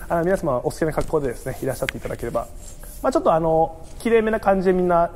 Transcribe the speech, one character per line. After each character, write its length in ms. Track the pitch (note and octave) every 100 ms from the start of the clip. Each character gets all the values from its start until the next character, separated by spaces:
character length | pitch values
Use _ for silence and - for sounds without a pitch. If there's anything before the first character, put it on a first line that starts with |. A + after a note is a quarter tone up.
| -
あ 80 | E3+
の、 80 |
皆 120 | E3+ F#3+
様 220 | D#3 B2
お 40 |
好 80 | D3
き 140 | -
な 80 | D#3+
格 160 | D3+ -
好 120 | D#3
で 80 | C3+
で 60 |
す 120 | A2+ C3+
ね、 100 | -
い 40 | C3
ら 80 |
っ 20 | B2
し 60 |
ゃ 40 | C#3
っ 20 |
て 100 | B2
い 20 |
た 80 | B2
だ 80 | A#2
け 100 | A#2
れ 40 |
ば。 160 | A#2 - - - - - -
ま 80 | C4+
あ、 20 |
ち 40 | D#4
ょ 40 |
っ 20 |
と 100 | C4+
あ 80 | E3
の、 400 | E3 D#3+ D#3+ - - -
綺 120 | A#3
麗 120 | A3+
め 80 | A3
な 100 | A3
感 200 | G3+ G3
じ 60 | F#3
で 60 |
み 100 | F#3
ん 60 | F3+
な、 220 | E3+ E3+